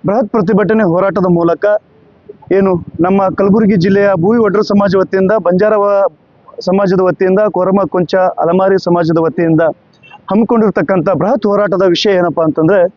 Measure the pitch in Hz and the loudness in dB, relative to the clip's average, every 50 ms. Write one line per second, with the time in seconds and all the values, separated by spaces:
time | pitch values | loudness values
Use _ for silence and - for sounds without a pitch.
0 | - 165 202 233 277 208 - 226 190 170 226 190 214 175 220 220 220 180 165 180 | -2 -2 -2 -2 -2 -2 -2 -2 0 0 0 0 2 2 0 0 2 0 0 0
1 | 190 196 165 208 185 185 175 170 170 170 170 151 - 202 208 214 _ _ _ _ | 0 0 0 0 0 0 0 2 2 0 0 0 0 0 0 0 _ _ _ _
2 | _ _ _ _ _ - - - - - 180 196 196 190 185 170 - - - - | _ _ _ _ _ -20 -20 -20 -6 -2 0 0 2 0 0 -2 -4 -10 -4 -2
3 | 165 180 196 196 196 185 - - 196 196 190 226 233 190 220 190 165 202 196 202 | -2 0 0 0 0 -2 -2 -2 0 2 2 2 2 2 2 2 2 2 2 2
4 | 202 202 196 175 160 196 226 240 226 208 185 214 208 - 208 202 202 202 175 196 | 2 2 0 0 0 0 2 2 0 0 0 -2 -2 0 0 0 0 2 2 0
5 | 185 - - 196 190 185 214 220 - - 180 180 208 214 214 208 202 202 202 196 | 0 0 0 -2 0 0 0 0 0 0 0 2 2 2 2 2 0 0 0 0
6 | 196 175 151 _ _ _ _ _ _ - - - - 185 185 196 202 185 190 185 | 0 -2 -4 _ _ _ _ _ _ -20 -18 -8 -4 -2 0 0 0 0 0 2
7 | 190 180 165 _ 190 185 185 196 214 208 170 180 180 185 190 202 196 165 - 185 | 0 0 0 _ 0 0 2 0 0 0 0 -2 -2 0 0 0 0 0 -2 -4
8 | 175 - - 190 185 185 - - - 165 175 185 190 196 196 190 - 180 175 175 | -4 -2 0 0 0 0 -2 -2 -2 0 0 0 0 0 -2 -2 -2 -2 0 0
9 | 175 160 170 165 165 160 160 - 170 165 165 156 165 160 - _ _ _ _ _ | 0 0 0 0 0 -2 -2 -2 0 0 2 2 0 0 -2 _ _ _ _ _
10 | _ - - - _ - 190 214 233 - 240 226 220 208 - 214 170 - 190 185 | _ -20 -20 -20 _ -4 -2 0 0 0 0 0 0 0 0 -2 -2 -2 -2 -2
11 | 147 175 185 143 160 196 233 233 - 208 202 202 208 202 202 185 196 190 170 160 | 0 -2 -2 -2 -2 -2 -2 -2 -2 -2 0 0 0 -2 0 0 0 0 0 0
12 | - 214 196 180 175 170 156 170 165 160 151 - 160 160 202 196 175 170 - | 0 0 0 0 0 -2 0 -2 -2 -2 0 0 0 2 2 2 2 0 -2